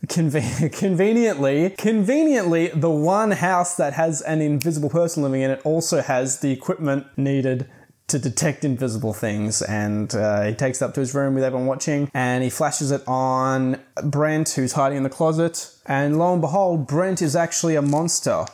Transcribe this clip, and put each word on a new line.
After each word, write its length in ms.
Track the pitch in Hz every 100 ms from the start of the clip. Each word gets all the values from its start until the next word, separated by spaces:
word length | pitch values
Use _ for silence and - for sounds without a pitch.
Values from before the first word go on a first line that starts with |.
| -
Conve-, 640 | - 165 147 120 127 151
<laughs> 0 |
conveniently, 960 | - 196 180 196 226 233 160 139 139 175
conveniently, 960 | 190 208 220 196 277 320 269 180 165 170
the 220 | 160 165
one 420 | 151 151 196 220
house 440 | 208 175 185 175 -
that 180 | 156
has 280 | 139 165 156
an 180 | - 156
invisible 480 | 151 147 147 156 147
person 340 | 156 170 165
living 200 | 143 135
in 80 | 135
it 100 | 135
also 360 | 151 160 160 165
has 380 | 131 131 131 -
the 140 | 143
equipment 540 | 131 - 185 156 139 139 -
needed 520 | 139 139 131 127 135 - - _ _
to 120 | 147
detect 460 | 127 120 160 143
invisible 480 | 151 127 131 110 110
things, 480 | 107 117 104 107 107
and, 540 | - 107 104 104 104
uh, 280 | 113 107 104
he 100 | 104
takes 260 | 107 135 127
it 40 | 131
up 80 |
to 60 | -
his 140 | 131
room 200 | 139 139
with 100 | 135
everyone 220 | 131 127 127
watching, 440 | 131 - 147 143
and 280 | 139 127 123
he 60 | 127
flashes 420 | - 151 139 143
it 120 | 139 139
on 720 | 127 131 131 131 135 131 131 - -
Brent, 480 | 147 143 151 156 156
who's 220 | - 131
hiding 240 | - 135 143
in 60 |
the 80 | 135
closet, 600 | 135 160 160 165 165 - -
and 340 | - 139 143 151
lo 140 | 170
and 80 | 180
behold, 460 | 156 175 190 170 131
Brent 340 | 143 185 185
is 160 | 165 147
actually 400 | 165 - 165 160
a 60 |
monster. 640 | 143 147 165 - - 98 82